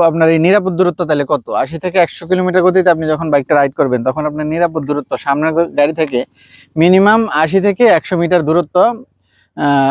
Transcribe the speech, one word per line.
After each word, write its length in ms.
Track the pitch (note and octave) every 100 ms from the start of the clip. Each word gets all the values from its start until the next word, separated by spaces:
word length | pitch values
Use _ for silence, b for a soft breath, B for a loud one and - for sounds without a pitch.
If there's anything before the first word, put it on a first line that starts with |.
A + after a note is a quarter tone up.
| E3+
আপনার 200 | D#3+ D#3+
এই 60 | E3 E3
নিরাপদ 260 | G3+ F#3 E3+
দূরত্ব 220 | F3+ - D#3+
তাহলে 160 | D3 C#3
কত? 140 | C#3+ A#2+ G#2+
আশি 140 | C3 D#3
থেকে 200 | F#3 F3+
একশো 260 | E3 - E3+
কিলোমিটার 360 | F#3 F#3 F3+
গতিতে 260 | F3+ F3+ F3+
আপনি 140 | D#3+ D#3
যখন 140 | D#3 E3
বাইকটা 240 | D3 C3+
রাইড 180 | D3 C#3 C#3
করবেন, 220 | C#3 B2
তখন 180 | A#2+ B2+ D3+
আপনার 200 | D3+ D3+
নিরাপদ 360 | D#3+ E3+ D#3+ C#3
দূরত্ব 240 | C#3+ C#3 C3
সামনের 280 | C#3+ C#3+ D#3
গ-, 160 | D#3 E3+ C#3+
গাড়ি 160 | D3 D#3+
থেকে 200 | D3+ B2+ C3 b b b b D#3
মিনিমাম 440 | E3+ F#3 G3+ A3+ A3+ C#3+
আশি 160 | D#3+ F#3+
থেকে 240 | G3+ F#3+ A#3+ E3+
একশো 160 | - F3
মিটার 260 | E3+ F3 D3+
দূরত্ব, 280 | D#3+ F#3 F3+ G#3+ A3+ B3+ _ _ _ _ -
আহ, 320 | D3 C#3 C3+